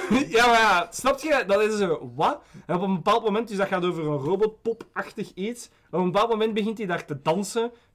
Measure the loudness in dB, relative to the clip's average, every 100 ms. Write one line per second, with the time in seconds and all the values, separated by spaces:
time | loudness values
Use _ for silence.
0 | 0 0 2 4 6 6 4 4 0 -2
1 | -2 0 0 0 2 2 2 2 0 -2
2 | -4 -2 -2 -2 -8 -16 -6 -2 0 0
3 | 2 2 2 -2 -2 -2 -2 0 0 -2
4 | -2 -2 -2 0 0 0 -6 -6 -8 -10
5 | -8 -8 -10 -6 -6 -8 -14 _ _ -2
6 | 0 2 2 2 0 0 -2 -4 -4 -6
7 | -6 -6 -2 -2 -2 -2 -4 -4 _